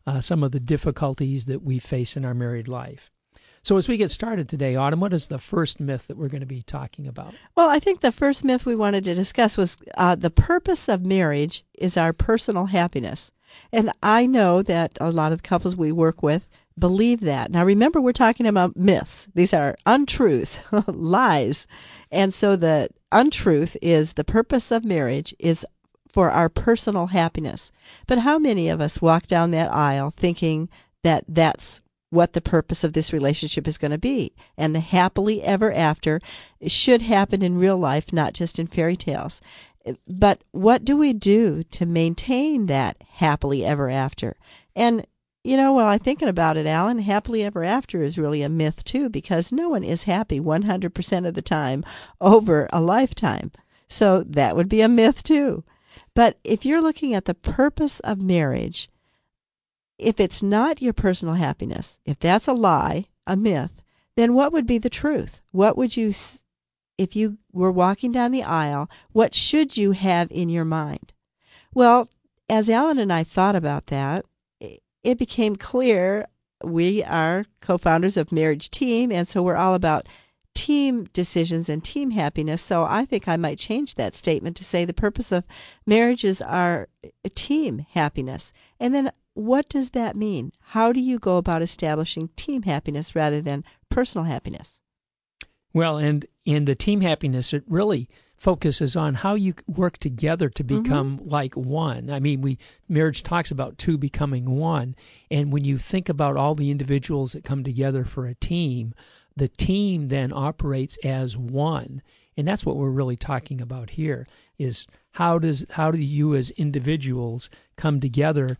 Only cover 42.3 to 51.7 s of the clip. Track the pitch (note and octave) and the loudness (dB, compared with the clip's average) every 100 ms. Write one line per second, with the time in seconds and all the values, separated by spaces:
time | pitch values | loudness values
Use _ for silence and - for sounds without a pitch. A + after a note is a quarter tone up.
42.3 | B3+ D4+ C#4+ F#3+ C3+ A#2 - - - D#3+ | 0 0 0 0 0 -2 -6 -18 -2 0
43.3 | D3 C#3+ C#3 G#2 D3 C3+ C3+ C3+ - - | 0 -2 -2 -2 -2 -2 -2 -4 -6 -10
44.3 | - _ - _ - A#3+ A3+ - _ _ | -10 _ -20 _ 0 0 0 -4 _ _
45.3 | _ - C4 C4+ C4+ G#3+ G3+ B3 D4 C#4 | _ 0 2 4 4 4 2 0 0 -2
46.3 | F3 E3 D#3 D#3 D#3+ G3+ A#3+ G3+ G3+ B3 | 2 0 0 0 0 0 0 0 -2 -2
47.3 | A3+ G3+ G3 E3 B3 - F3 D3 E3+ D3 | -4 -4 -4 -2 -2 -2 -4 -2 -2 -2
48.3 | D3+ C#3+ D#3+ D#3 - - B3+ C4+ E3 - | -2 -2 0 0 -2 -4 -2 -2 -4 -2
49.3 | E3+ F3 C4 E4+ A#3+ A#2 E3+ - F#3 A3 | -2 0 -2 -2 -2 -2 -4 -2 -2 -2
50.3 | C#3+ D#3+ D#3+ G#3 F#3+ F3+ - - F#3 F3 | -2 0 0 0 -2 -4 -6 -4 -2 -2
51.3 | E3+ - D#3 C#3 | -6 -2 -2 -2